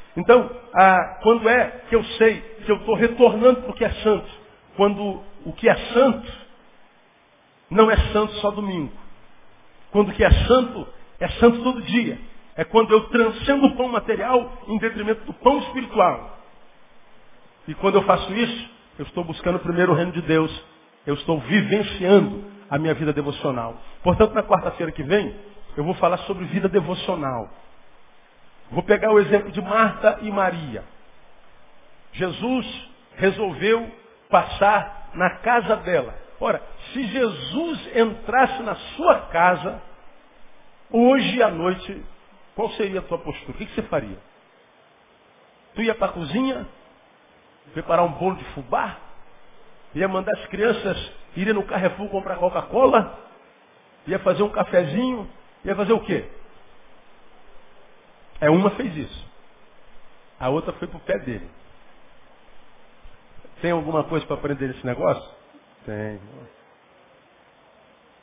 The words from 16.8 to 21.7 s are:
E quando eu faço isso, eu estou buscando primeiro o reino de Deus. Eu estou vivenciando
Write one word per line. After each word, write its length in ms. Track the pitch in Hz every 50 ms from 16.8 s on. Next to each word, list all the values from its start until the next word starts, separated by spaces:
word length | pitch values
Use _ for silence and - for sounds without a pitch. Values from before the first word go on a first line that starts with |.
| - - - - - - - - - - - - - - _ _ - -
E 80 | 151
quando 200 | - - 196 190
eu 80 | 202 196
faço 300 | - 180 - - - 190
isso, 360 | 220 240 233 - - - - - _ _ _ _ -
eu 80 | 147
estou 180 | - - 180 170
buscando 360 | 165 160 - - 180 180 185
primeiro 320 | - 170 170 170 180 180
o 40 | 165
reino 160 | 156 170 180
de 100 | 156 165 160
Deus. 280 | 156 160 160 160 151 - - - - _ _ _ _ _ _ _
Eu 80 | 147 139
estou 260 | - - - 165 156
vivenciando 1040 | 120 123 170 214 - -